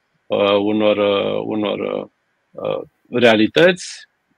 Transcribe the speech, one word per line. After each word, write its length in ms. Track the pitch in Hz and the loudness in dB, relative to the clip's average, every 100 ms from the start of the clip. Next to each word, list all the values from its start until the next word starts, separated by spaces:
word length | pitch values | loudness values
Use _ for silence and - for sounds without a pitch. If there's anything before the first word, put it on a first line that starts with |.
| _ _ - | _ _ -6
uh, 300 | 104 101 101 | 0 2 2
unor, 380 | 101 107 107 104 | 0 0 2 2
uh, 460 | 101 98 101 104 | 2 0 -2 -4
unor, 680 | 113 107 101 101 101 - - _ _ _ _ | -6 -4 -4 -4 -6 -8 -10 _ _ _ _
uh, 300 | - - 50 - _ _ | -10 -6 -6 -10 _ _
realități 960 | 120 117 110 110 - 175 180 - - - _ _ | 2 4 4 2 4 2 2 -6 -18 -20 _ _